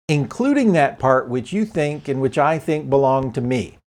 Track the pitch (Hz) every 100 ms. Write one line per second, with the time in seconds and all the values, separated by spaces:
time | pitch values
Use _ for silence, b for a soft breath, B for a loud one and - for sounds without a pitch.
0 | - 147 139 - 262 285 226 165 135 -
1 | 131 131 123 123 123 196 214 170 147 147
2 | - 135 131 151 147 160 - 156 139 139
3 | 135 131 131 123 123 127 - - _